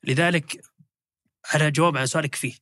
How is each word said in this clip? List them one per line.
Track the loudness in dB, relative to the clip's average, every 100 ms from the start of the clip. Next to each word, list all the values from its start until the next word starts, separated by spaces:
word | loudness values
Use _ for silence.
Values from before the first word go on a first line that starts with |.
لذلك | -2 0 2 2 -2 -16 -18 _ _ _ _ _ _ _ -4
على | 0 2
جواب | 4 2 2
على | -2
سؤالك | -2 -4
فيه. | -6 -8 -10